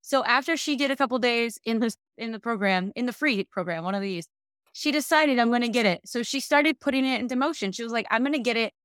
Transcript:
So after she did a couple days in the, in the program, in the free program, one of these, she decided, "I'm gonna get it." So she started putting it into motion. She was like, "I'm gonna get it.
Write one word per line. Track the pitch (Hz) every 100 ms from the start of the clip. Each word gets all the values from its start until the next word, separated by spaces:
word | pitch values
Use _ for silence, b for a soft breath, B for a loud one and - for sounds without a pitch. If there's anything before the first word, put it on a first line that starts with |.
So | - 269
after | 240 247 269 330
she | - 277
did | 277
a | 269
couple | 269 247
days | 247 233 233 - -
in | 226
the, | 226 - _ -
in | 226
the | 220
program, | 233 226 196 185 185 -
in | 247
the |
free | - 302 214 -
program, | - 175 165
one | 170 196
of |
these, | 196 180 165 _ _ _ _
she | - 302
decided, | 294 - 311 302 247
"I'm | 233
gonna | 240 240
get | 233 214
it." | 170 -
So | 240
she | 240 277
started | - 294 302 269
putting | - 269 262
it | 254
into | 233 247
motion. | 277 320 196
She | 185
was | 233
like, | 226 -
"I'm | 226
gonna | 262 302
get | 226 226
it. | 220 _